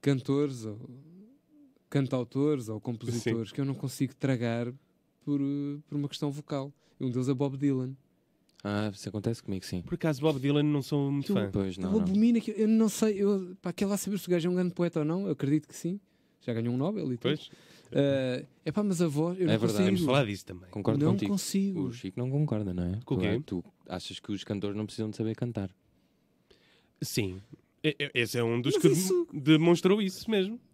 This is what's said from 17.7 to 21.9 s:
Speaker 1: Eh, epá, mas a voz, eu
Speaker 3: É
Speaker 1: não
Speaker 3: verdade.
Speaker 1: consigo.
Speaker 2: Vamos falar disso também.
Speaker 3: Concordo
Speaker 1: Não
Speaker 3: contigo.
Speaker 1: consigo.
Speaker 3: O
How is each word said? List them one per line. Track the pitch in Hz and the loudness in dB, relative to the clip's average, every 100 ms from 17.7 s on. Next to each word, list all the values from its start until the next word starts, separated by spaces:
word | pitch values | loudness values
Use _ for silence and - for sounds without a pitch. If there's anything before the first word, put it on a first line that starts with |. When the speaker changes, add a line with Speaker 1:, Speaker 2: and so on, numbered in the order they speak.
| - - | -20 -4
Speaker 1:
Eh, | 139 139 139 131 127 - _ - | 2 2 2 0 -4 -8 _ -6
epá, | 156 | -2
mas | 208 170 | 0 2
a | 175 | 2
voz, | 143 165 185 | 2 0 0
eu | 180 | 2
Speaker 3:
É | |
Speaker 1:
não | 110 | 4
Speaker 3:
verdade. | 113 | 2
Speaker 1:
consigo. | 104 - | 4 4
Speaker 2:
Vamos | 180 | 4
falar | 156 135 117 | 4 4 2
disso | 98 | -4
também. | - 90 92 | -8 -16 -10
Speaker 3:
Concordo | 107 101 143 | -2 0 4
Speaker 1:
Não | 151 | 4
Speaker 3:
contigo. | 196 196 | 4 2
Speaker 1:
consigo. | 196 - 196 196 180 | 0 0 0 0 0
Speaker 3:
O | 131 | -4